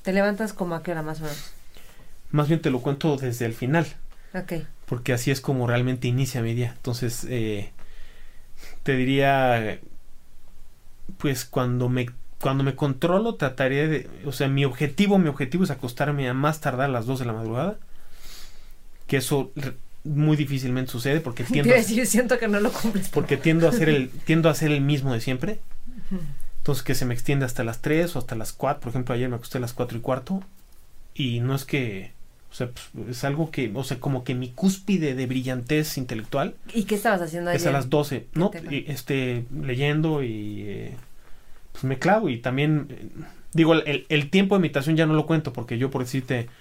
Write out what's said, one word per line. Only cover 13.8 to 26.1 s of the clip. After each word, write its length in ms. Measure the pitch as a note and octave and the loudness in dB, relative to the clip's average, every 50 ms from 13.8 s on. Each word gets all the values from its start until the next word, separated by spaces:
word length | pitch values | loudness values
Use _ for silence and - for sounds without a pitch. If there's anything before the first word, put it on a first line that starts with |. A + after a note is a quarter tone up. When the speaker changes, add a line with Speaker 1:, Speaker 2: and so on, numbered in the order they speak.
| D3+ D#3 | 2 2
Speaker 2:
de, 220 | D#3 C3 - - - - - | 0 -2 -4 -6 -10 -8 -8
o 80 | C#3+ | -6
sea, 160 | - - C#3+ C3+ | -2 0 0 2
mi 160 | C3+ C#3 C#3+ | 4 4 2
objetivo, 540 | C#3 B2 - D3+ C#3+ - - G#3 G3 G3+ F#3+ | 2 2 0 0 2 4 4 4 6 6 6
mi 100 | F3 D3 | 6 4
objetivo 360 | C#3 - C#3 - - F3 F#3+ | 2 0 -2 0 2 2 2
es 60 | - | 2
acostarme 580 | C#3 - - B2 - - C#3+ D3 C#3+ C#3+ C3+ B2 | 0 -2 -6 -6 -2 -2 0 0 0 0 0 0
a 60 | B2 | 0
más 260 | C3 C#3+ D3+ D3+ D3+ | 2 2 2 0 0
tardar 260 | - C#3+ B2+ B2 C#3 C#3+ | -2 -2 0 0 0 0
a 40 | |
las 140 | B2+ A#2 A2 | 0 0 0
dos 120 | B2 C3+ B2+ | -2 -2 -2
de 80 | B2+ | -2
la 60 | A#2 | -2
madrugada, 440 | A2 A2 A2+ A2 A2+ B2 D3+ G3 G#3+ - - - - - - - - - - - - - - - - - - - - - - - - - - | -4 -4 -4 -2 -2 -2 -2 -2 -2 -6 -8 -8 -8 -8 -6 -6 -8 -8 -8 -8 -8 -8 -8 -8 -8 -10 -10 -12 -14 -14 -14 -14 -12 -10 -4
que 120 | - C#3 C3+ | 0 0 0
eso 320 | B2+ - D3 C3+ - - - | 2 2 0 0 0 -2 -6
re-, 180 | D3 C3+ B2+ - - - - - - - | -6 -6 -6 -6 -8 -8 -8 -10 -8 -6
muy 320 | D3+ D3 C#3+ D3+ D3+ D3+ | -2 2 4 4 6 4
difícilmente 540 | D3 D3 C3 C#3 C3 C3 B2+ B2+ C3 C3 B2+ | 4 2 0 -2 -2 0 0 0 0 -2 -2
sucede 300 | - A#2 A#2 C#3 C#3+ E3 | -4 -2 0 2 2 2
porque 240 | D#3+ A#2+ A2 - A2 | 0 -2 -4 -4 -2
Speaker 1:
<laughs> 0 | |
Te 80 | - | 0
Speaker 2:
tiendo 160 | B3+ D3 - A#3+ | 2 4 6 8
Speaker 1:
iba 80 | B3+ | 8
a 40 | A#3+ | 8
Speaker 2:
a 20 | |
Speaker 1:
decir, 240 | A3+ F#3+ A3+ A#3 B3 | 6 4 2 2 2
siento 320 | G3 - A#3 B3+ G3+ B3 - | 4 4 4 4 4 2 2
que 100 | A3+ G#3+ | 2 2
no 120 | G#3 G3+ | 2 2
lo 120 | G#3 G#3 | 2 2
cumples. 360 | - - - A3+ G3+ F#3+ - - | 0 0 0 0 2 0 0 0
Speaker 2:
porque 260 | - D3 - - C#3+ | 0 0 2 2 0
tiendo 320 | B2 - D#3+ D#3+ E3 E3 D#3 | 2 4 4 6 6 6 6
a 40 | |
ser 160 | A#3+ A3+ D#3+ D#3 | 6 6 4 6
el, 220 | D3+ C#3 B2+ B2+ | 4 4 2 0
Speaker 1:
<laughs> 140 | - - - | -4 -2 2
Speaker 2:
tiendo 240 | - D#3+ E3 D#3+ E3 | 4 4 6 6 6
a 60 | - | 4
ser 160 | - D#3+ D3 | 4 2 2
el 80 | D3 C#3 | 4 4
mismo 320 | C#3 C#3+ D3 C#3+ C3+ C3+ | 4 4 2 2 2 2
de 80 | B2 A2 | 0 2
siempre. 400 | - C3+ B2+ B2 D#3+ G#3 - - - - - - - A#3+ B3+ A3+ - - | 0 0 0 0 0 0 0 -2 -2 -2 -2 0 -2 -2 -2 -2 0 0